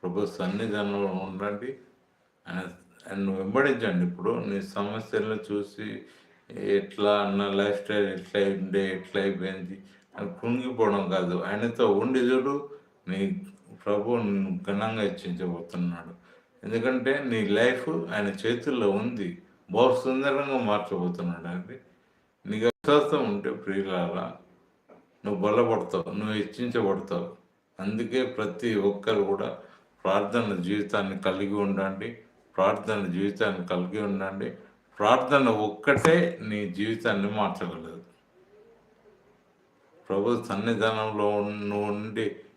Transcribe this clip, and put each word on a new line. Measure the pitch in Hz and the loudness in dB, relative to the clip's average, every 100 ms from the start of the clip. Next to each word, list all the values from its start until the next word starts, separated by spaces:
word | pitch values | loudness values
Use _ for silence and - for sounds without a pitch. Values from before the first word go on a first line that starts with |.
ప్రభు | 92 90 101 | -4 -2 -2
సన్నిధానంలో | - 90 101 113 104 101 101 98 | -2 -2 -2 -2 -2 -2 0 0
ఉండండి. | 92 95 92 101 101 123 139 - _ _ _ _ _ - | -2 -6 -4 -4 -4 -8 -10 -16 _ _ _ _ _ -8
ఆయన, | 87 90 - - _ - | -8 -8 -12 -20 _ -10
ఆయన్ను | 98 98 | -4 -2
వెంబడించండి. | 95 95 120 139 123 113 90 87 | -2 0 2 4 2 0 2 0
ఇప్పుడు | 87 92 | 0 -2
నీ | 120 107 98 | -2 -2 -4
సమస్యలను | 92 - 101 107 110 110 107 107 - | -6 -6 -4 -6 -4 -2 -2 -4 -4
చూసి | 104 101 - 107 107 - - _ _ _ | -4 -4 -8 -10 -10 -14 -20 _ _ _
ఎట్లా | - 101 98 98 - 104 104 101 | -8 0 0 0 2 4 4 4
నా | 98 101 | 2 2
లైఫ్ | 98 101 101 | 2 2 0
స్టైల్ | - 104 101 | 0 0 2
ఎట్లా | 92 90 104 | -2 -2 2
ఉండే, | 98 95 95 98 98 92 | 2 2 0 0 0 -4
ఎట్లా | - 101 | -4 0
అయిపోయింది | 98 92 95 92 90 95 - - _ - | 0 0 -4 -6 -10 -14 -18 -20 _ -10
అని | 101 90 | -8 -6
కుంగిపోవడం | 117 123 127 120 107 101 92 | -2 0 -2 2 4 4 2
కాదు. | 95 87 90 95 | 0 2 0 -2
ఆయనతో | 104 117 113 117 | -2 -2 2 4
ఉండి | 98 117 131 | 4 4 2
చూడు, | 123 131 127 143 147 - _ _ - | 4 4 2 -2 -6 -14 _ _ -6
నీ | 92 98 92 - - - - - | -2 -2 -2 -8 -18 -20 -12 -2
ప్రభు | 104 107 120 | 0 2 0
నిన్ను | 104 98 98 90 - | 2 0 0 -4 -2
ఘనంగా | 101 110 113 | -2 0 0
హెచ్చించబోతున్నాడు. | 101 90 90 87 92 85 85 90 87 85 80 - - - _ _ 104 | -2 -2 -6 -4 -4 -4 -6 -4 -2 -4 -10 -18 -20 -20 _ _ -4
ఎందుకంటే | 113 123 127 120 143 | 0 2 2 2 0
నీ | 135 113 101 | 0 0 2
లైఫ్ | 101 123 127 - | 4 4 2 -2
ఆయన | 85 85 107 101 | -4 -2 -2 -2
చేతుల్లో | 95 110 120 147 127 104 | -2 -2 -2 0 2 2
ఉంది, | 98 113 120 92 87 - _ _ | 2 0 -4 -6 -8 -16 _ _
బహు | 101 127 127 | 4 6 6
సుందరంగా | 131 131 139 139 139 131 | 0 0 2 0 0 0
మార్చబోతున్నాడు | 107 104 - 95 90 87 87 85 85 | 2 0 0 -2 -2 -2 -4 -6 -6
అండి. | 87 - - - _ _ _ _ _ 98 | -8 -10 -16 -20 _ _ _ _ _ -8
నీకు | 107 117 | 0 2
విశ్వాసం | - - 147 147 151 117 | 2 4 4 6 0 0
ఉంటే | 101 78 | -2 -4
ప్రియులారా, | - - 98 95 92 87 87 78 - - _ _ _ _ - _ _ | -6 -4 -4 -2 -2 -2 -2 -6 -10 -20 _ _ _ _ -20 _ _
నువ్వు | 101 101 101 | -4 0 2
బలపడతావు, | 107 120 110 - 95 85 | 4 4 2 0 -4 -4
నువ్వు | 98 107 | -4 -4
హెచ్చించబడతావు. | 107 101 - 120 120 101 95 92 87 85 - _ _ _ - | -2 -4 -4 -2 0 2 0 -2 -4 -6 -12 _ _ _ -8
అందుకే | 98 110 117 123 127 | -4 -4 -2 0 -2
ప్రతి | - 104 90 120 | -2 -4 -2 0
ఒక్కరు | 104 101 98 - 107 | 2 2 2 0 2
కూడా | 98 98 - - - - _ _ | 2 0 -2 -6 -16 -20 _ _
ప్రార్థన | 95 98 101 117 104 95 | 0 2 2 0 0 -2
జీవితాన్ని | 90 104 101 107 98 95 | 0 -2 0 -2 -2 -2
కలిగి | 98 95 101 | -2 0 -2
ఉండండి, | 104 101 95 95 95 113 120 - _ _ - | 0 0 0 -2 -4 -8 -10 -20 _ _ 2
ప్రార్థన | 98 107 104 107 95 | 2 2 0 -2 0
జీవితాన్ని | 87 101 98 107 92 87 | 0 0 2 0 0 -2
కలిగి | 90 90 107 | -2 -2 -2
ఉండండి. | 104 98 95 98 117 - - _ _ - | -2 -2 -4 -4 -8 -8 -18 _ _ 2
ప్రార్థన | 107 127 131 139 127 | 6 6 6 6 6
ఒక్కటే | 107 104 - - 131 160 170 175 - | 4 0 0 2 6 8 6 4 -2
నీ | 110 104 101 | -6 -4 -4
జీవితాన్ని | 90 110 110 117 101 101 | -2 -2 0 0 2 0
మార్చగలదు. | 107 98 92 87 82 80 82 - _ _ _ _ 415 427 - _ _ 415 _ _ _ _ _ _ _ _ - - | 2 0 0 -6 -8 -10 -14 -16 _ _ _ _ -20 -20 -20 _ _ -20 _ _ _ _ _ _ _ _ -20 -6
ప్రభు | 95 107 120 - | 0 2 0 -2
సన్నిధానంలో | 98 110 110 110 110 107 107 104 | -4 0 2 2 0 -2 0 2
ఉన్-, | 104 104 104 104 | 2 -2 -4 -4
నువ్వు | 104 104 | -2 -2
ఉండి | 104 110 104 107 - - | -4 -4 -4 -4 -6 -18